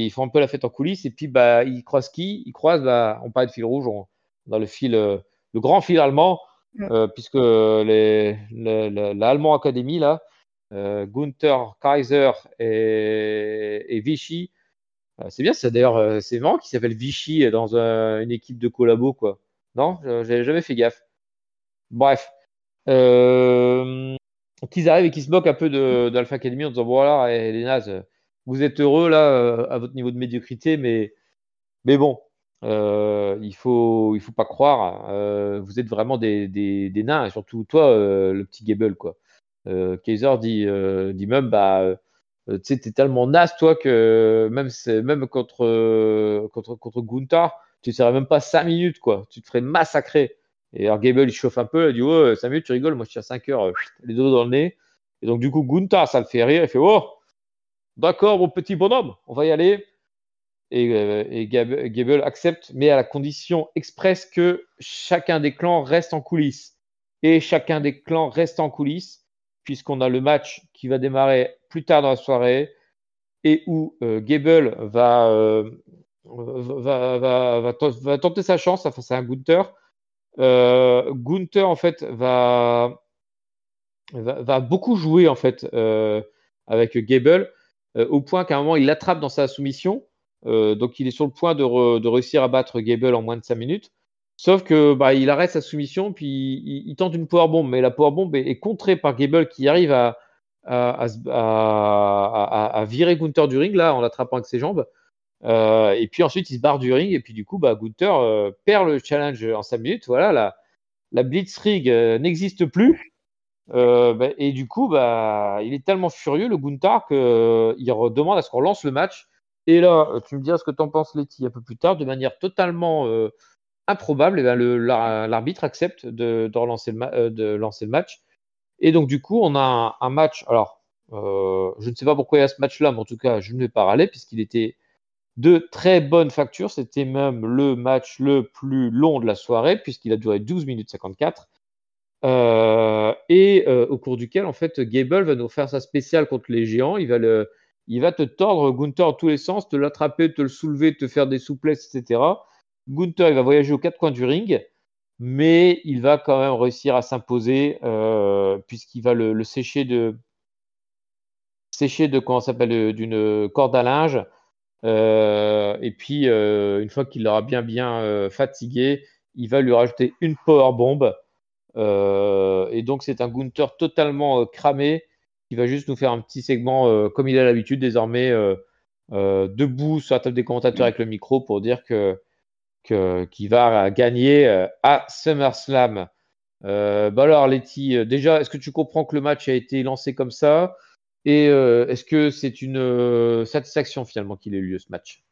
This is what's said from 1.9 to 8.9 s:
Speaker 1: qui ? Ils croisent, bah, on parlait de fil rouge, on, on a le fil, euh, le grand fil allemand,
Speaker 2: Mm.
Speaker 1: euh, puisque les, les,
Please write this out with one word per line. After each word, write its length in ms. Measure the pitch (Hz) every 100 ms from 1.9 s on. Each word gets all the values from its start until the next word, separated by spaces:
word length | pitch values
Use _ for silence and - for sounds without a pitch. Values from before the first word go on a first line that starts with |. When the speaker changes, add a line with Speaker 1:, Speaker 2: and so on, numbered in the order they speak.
| 139 127
Speaker 1:
qui ? 320 | - 185 208 -
Ils 60 |
croisent, 320 | - 156 170
bah, 360 | 131 120 110 110
on 60 | 120
parlait 180 | 127 123
de 40 |
fil 120 | 117
rouge, 220 | 113 139 123
on, 200 | 104 95 _ _ _ -
on 40 |
a 60 | 110
le 80 | 104
fil, 280 | - 131
euh, 240 | 113 104 98 - _ _
le 80 | 113
grand 220 | 127 185
fil 160 | - 175
allemand, 420 | 139 139 180 175 - _ _
Speaker 2:
Mm. 140 | - 196
Speaker 1:
euh, 140 | 113 107
puisque 260 | - -
les, 1000 | 135 120 110 110 110 107 107 107 107 104 104 107
les, 400 | 113 113 110 107